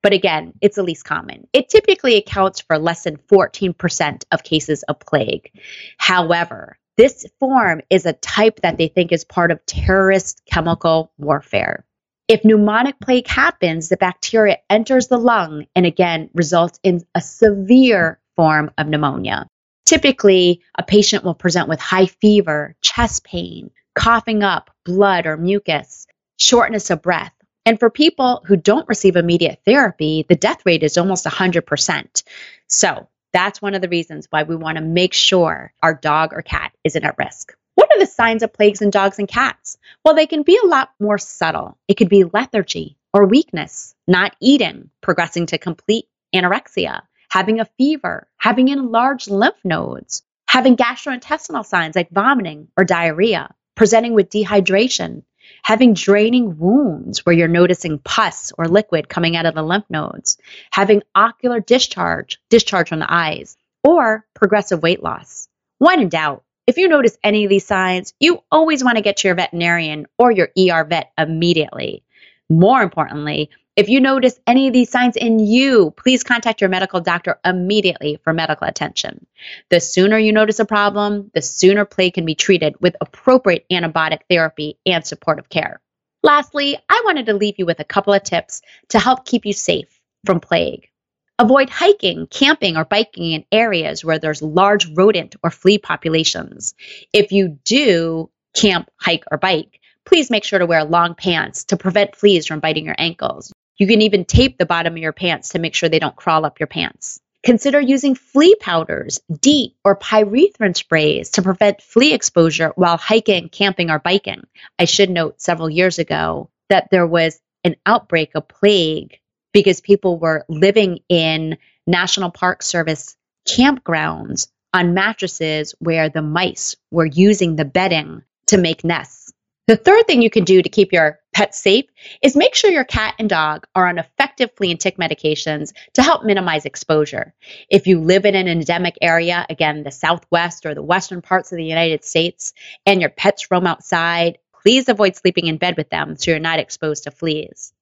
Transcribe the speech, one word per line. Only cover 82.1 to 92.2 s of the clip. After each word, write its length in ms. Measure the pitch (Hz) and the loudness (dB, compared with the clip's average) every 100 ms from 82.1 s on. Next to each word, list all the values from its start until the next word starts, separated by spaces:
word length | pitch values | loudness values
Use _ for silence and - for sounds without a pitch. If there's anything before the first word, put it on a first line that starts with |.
can 120 | 180 165 | -2 -4
be 100 | 156 | -4
treated 400 | - 180 156 - | 0 0 0 -2
with 180 | 180 - | -4 -2
appropriate 640 | - _ - 254 208 170 _ | -12 _ 2 4 2 -2 _
antibiotic 480 | 180 170 160 160 156 _ | -4 -2 -2 -2 -4 _
therapy 480 | 175 160 - 151 - - | 0 0 -4 -12 -6 -4
and 200 | 170 - | -2 -4
supportive 440 | - - 151 _ | -8 -4 -4 _
care. 320 | 160 - - _ _ _ _ | -6 -6 -12 _ _ _ _
Lastly, 560 | 311 294 - 294 285 277 - | 2 2 0 -6 -4 -6 -2
I 120 | 427 453 | 0 0
wanted 200 | 311 226 | -2 -2
to 80 | |
leave 220 | 202 208 196 | -2 -2 -2
you 80 | 175 | -4
with 140 | 165 | -4
a 60 | 151 | -4
couple 280 | 202 202 | -2 0
of 100 | 202 | 0
tips 380 | 202 170 - - _ _ _ | 0 -6 -6 -20 _ _ _
to 100 | 233 | 2
help 260 | 226 254 - | 2 0 -2
keep 200 | 233 208 | -4 -4
you 80 | |
safe 460 | 196 - 170 - _ _ _ - | -6 -4 -4 -6 _ _ _ -2
from 160 | 170 | -2
plague. 460 | - 170 78 - _ _ _ _ _ - | 0 -2 -2 -8 _ _ _ _ _ 0
Avoid 320 | 214 277 269 | 4 4 2
hiking, 560 | - 349 403 190 165 | 0 2 2 -2 -6